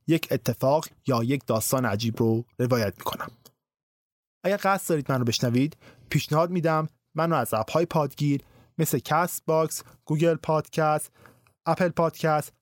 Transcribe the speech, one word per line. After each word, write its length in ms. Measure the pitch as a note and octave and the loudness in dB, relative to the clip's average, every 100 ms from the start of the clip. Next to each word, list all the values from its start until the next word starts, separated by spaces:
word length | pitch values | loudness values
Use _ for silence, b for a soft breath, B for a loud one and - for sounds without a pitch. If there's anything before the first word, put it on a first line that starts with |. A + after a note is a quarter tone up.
| - | 0
یک 200 | D#3+ - | 0 0
اتفاق 560 | C#3+ - A2+ C3+ D3+ - - - | -2 -2 0 2 0 -2 -8 -2
یا 160 | B2 | 0
یک 220 | A#2 C#3+ - | 0 -2 -2
داستان 380 | A2 - C3 B2 | -2 0 0 0
عجیب 340 | G#2 A#2 A2 | -2 -2 0
رو 260 | A2+ A2+ - - | 2 0 -4 -4
روایت 340 | B2 B2 G2+ - | 0 2 0 -4
می‌کنم. 340 | - - - - - _ _ _ _ _ _ _ _ _ | -8 -8 -10 -16 -20 _ _ _ _ _ _ _ _ _
اگر 160 | F#3 G3+ | -4 0
قصد 260 | F#3+ G3 - | 0 0 0
دارید 220 | D#3+ C3+ | -2 0
من 80 | C3 | 0
رو 60 | A#2 | 0
بشنوید، 520 | A2 B2+ A#2+ D3 - B B - | 0 0 2 0 -2 B B -4
پیشنهاد 400 | D3 - D3+ F3 | -2 0 0 0
می‌دم 380 | F3+ D#3+ D#3 D#3 _ _ D#3 | 0 0 0 -2 _ _ -2
منو 200 | E3 D#3 | 0 0
از 180 | A#2 | 0
اپ‌های 320 | A2 A2 D#3 E3+ | -2 0 0 0
پادگیر 560 | E3 C#3+ - D3 C#3+ b b b - | 0 -2 0 0 0 b b b -4
مثل 220 | D#3+ C#3+ | -2 -2
کست 440 | - D#3 F3 - - | 0 0 0 -4 -2
باکس، 380 | D#3+ D#3+ - B B - | 0 0 -4 B B -4
گوگل 300 | D3+ E3+ D#3+ | 0 2 2
پادکست، 760 | - D#3 - - D#3 D3+ - b b b b _ - | 0 -2 -2 0 0 0 -4 b b b b _ -2
اپل 240 | D#3+ F3+ | 0 0
پادکست 640 | - E3 - D#3+ D3+ - - | 2 0 0 0 0 -2 -12